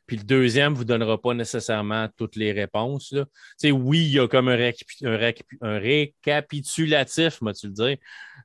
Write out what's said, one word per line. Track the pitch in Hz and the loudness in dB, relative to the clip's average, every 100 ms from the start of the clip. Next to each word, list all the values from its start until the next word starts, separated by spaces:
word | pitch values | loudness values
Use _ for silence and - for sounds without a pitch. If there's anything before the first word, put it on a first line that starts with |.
| - | -10
Puis | 113 | -10
le | |
deuxième | 101 131 127 120 143 | 2 4 4 4 2
vous | 143 117 | 0 0
donnera | 117 110 107 | 0 2 0
pas | 123 120 | 0 -2
nécessairement | 113 123 107 110 104 110 110 - | -4 -6 -4 -2 -2 -4 -4 -6
toutes | 110 - | -8 -4
les | 107 | -4
réponses, | 104 98 107 117 139 - | -2 -4 -2 -4 -6 -6
là. | 139 143 | -6 -6
Tu | _ - - 151 | _ -20 -2 2
sais, | |
oui, | 139 127 160 | 2 4 2
il | 160 | 4
y | 139 | 4
a | 120 | 4
comme | 131 127 | 4 4
un | 120 | 2
récapi-, | 120 117 - - 131 | 2 -2 -12 -8 -4
un | 113 | 0
récapi-, | 117 113 - 131 | 0 -2 -10 -10
un | 113 107 | -6 -4
récapitulatif, | 107 147 143 - - 147 147 147 139 - 160 151 135 - 165 - | 0 0 0 -4 -2 -2 -2 -8 -8 -4 2 2 2 0 0 0
moi, | 110 | -6
tu | 101 104 | -6 -10
le | |
dis, | 98 120 139 | -2 -2 -2
tu | - - - - | -8 -20 -20 -20